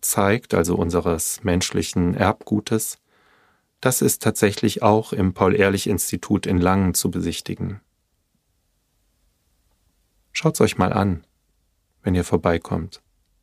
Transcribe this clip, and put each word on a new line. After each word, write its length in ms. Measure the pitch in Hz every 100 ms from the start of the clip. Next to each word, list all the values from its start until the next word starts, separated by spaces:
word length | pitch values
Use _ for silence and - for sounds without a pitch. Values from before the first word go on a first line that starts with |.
zeigt, 540 | - - 98 104 - 95
also 180 | 85
unseres 680 | 90 87 87 87 80 - -
menschlichen 720 | 95 90 - 90 - 92 87 92
Erbgutes, 800 | 95 - - 107 - 110 - - _ _ _ _ _ _ _ _
das 200 | 127 131
ist 220 | 131 -
tatsächlich 580 | - - 104 101 110 -
auch 320 | 107 110 -
im 220 | 87 95 90
Paul-Ehrlich-Institut 1120 | 92 - 98 98 - 95 - - - 95 -
in 100 | 92
Langen 380 | 87 95 92 -
zu 160 | 95
besichtigen. 720 | 87 87 82 - - 92 98 _ _ _ _ _ _ _ _ _ _ _ _ _ _ _ _ _ _ _ _ _ _ _ _ _
Schaut's 280 | - 160 -
euch 200 | 107 -
mal 120 | 92
an, 320 | 101 98 82 - _ _ _ _ _ _ _
wenn 140 | 107 90
ihr 80 |
vorbeikommt. 800 | 82 - 90 85 - 92 87 - _ _ _ _